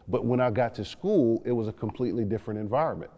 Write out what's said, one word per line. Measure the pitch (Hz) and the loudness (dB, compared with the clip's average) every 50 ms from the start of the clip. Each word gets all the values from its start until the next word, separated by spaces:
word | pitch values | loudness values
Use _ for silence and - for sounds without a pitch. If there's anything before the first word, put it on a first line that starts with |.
| - - | -10 -4
But | 92 110 - | -4 -2 0
when | 117 127 127 | 2 2 2
I | 127 127 | 2 2
got | 110 110 123 117 - | 2 2 0 0 0
to | - 104 | -6 -8
school, | - - - - 190 214 185 131 113 113 - - | -8 -8 -6 -2 2 4 4 6 6 4 2 0
it | 117 123 | 0 0
was | 117 110 107 | 0 0 -2
a | 110 | -4
completely | - - 110 - - 127 117 87 120 113 | -4 -6 -6 -4 -2 -4 -2 -2 -2 -2
different | 98 113 104 - - 107 107 | -2 -2 -4 -4 -6 -8 -6
environment. | 107 101 107 139 160 156 107 82 80 - - | -4 -2 0 0 0 0 -2 -6 -10 -12 -14